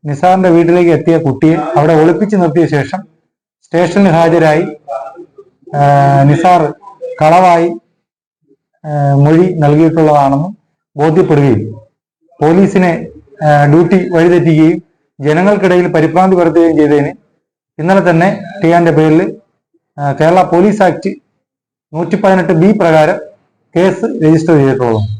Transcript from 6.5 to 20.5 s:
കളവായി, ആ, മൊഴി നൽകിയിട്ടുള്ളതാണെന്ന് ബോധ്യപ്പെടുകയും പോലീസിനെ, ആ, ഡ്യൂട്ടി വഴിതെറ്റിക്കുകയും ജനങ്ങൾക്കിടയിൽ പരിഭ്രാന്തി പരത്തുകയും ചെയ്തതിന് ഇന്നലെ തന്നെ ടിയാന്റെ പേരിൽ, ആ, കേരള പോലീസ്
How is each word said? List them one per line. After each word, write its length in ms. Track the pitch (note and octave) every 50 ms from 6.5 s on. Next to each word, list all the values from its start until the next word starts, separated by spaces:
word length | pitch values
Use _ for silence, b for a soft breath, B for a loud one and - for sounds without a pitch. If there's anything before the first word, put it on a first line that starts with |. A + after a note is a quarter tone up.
| F3+ F3 D#3 C#3+ D3+ _ - - - _ - - - -
കളവായി, 540 | D3+ D#3 E3 F3+ F#3 F3+ F3 E3 E3+ F3 - - _ _ _ _ _ _ _ _ _ _ _ _ _ _ _ _ _ _ _ _ -
ആ, 280 | D3+ D3 D3 C#3+ C#3 C#3
മൊഴി 380 | C#3 C#3 D3 D#3+ E3 F#3 F#3
നൽകിയിട്ടുള്ളതാണെന്ന് 960 | F3 D#3+ D3+ C#3+ D3 D3+ E3 D#3+ D#3+ E3 D#3 D3+ D3 D3 C#3 C3+ C#3 C#3 D#3 F#3+ G#3+ _ _ _ _ _ _ _ _
ബോധ്യപ്പെടുകയും 640 | B2+ D3 D#3+ D#3 F#3 E3 - D#3 C#3+ C#3+ C#3 A2+ G2+ G#2+ A2 - - - _ _ _ _ _ _ _ _ _ _ _
പോലീസിനെ, 640 | D3 D#3 E3 F#3+ G3 - - G3 F3+ F3 D#3+ - - - - - _ _ - - D#3
ആ, 200 | D3+ D3 D3 C#3+ C#3+
ഡ്യൂട്ടി 360 | D3 E3 F3 E3+ G3 F#3 F3+ F3+
വഴിതെറ്റിക്കുകയും 760 | F3+ E3 E3 F3 F3 F3 C#3+ E3 D#3+ D3+ D#3+ D#3+ F3 D#3+ _ _ _ _ _ _ _ -
ജനങ്ങൾക്കിടയിൽ 680 | C3+ D3 D3+ E3 F#3 G3+ G#3 G3 F#3+ F#3 F3+ F3+ F3+
പരിഭ്രാന്തി 500 | E3 D#3 D#3+ D#3 D#3+ D#3 F3 F#3 F#3+ F#3+
പരത്തുകയും 400 | F3 F3 E3 D#3 E3+ E3+ E3 D#3+
ചെയ്തതിന് 360 | D3 D3+ D3 D3 D3 C#3+ D#3 F3+ - _ _ _ _ _ _ _ _ _ _ _ -
ഇന്നലെ 320 | D#3 F3 F#3+ G3 F3 F3+
തന്നെ 340 | E3 E3 F3 G3 G#3+ - - - - -
ടിയാന്റെ 280 | - E3 E3+ F3 E3+ E3
പേരിൽ, 460 | D3 D3+ D#3 D#3 D#3 E3 D#3+ D#3+ - - _ _ _ _ _ _ _ _ _ _ _ -
ആ, 140 | C#3+ C#3+
കേരള 300 | C3+ - D#3 D#3+ F3 F#3
പോലീസ് 400 | F3+ -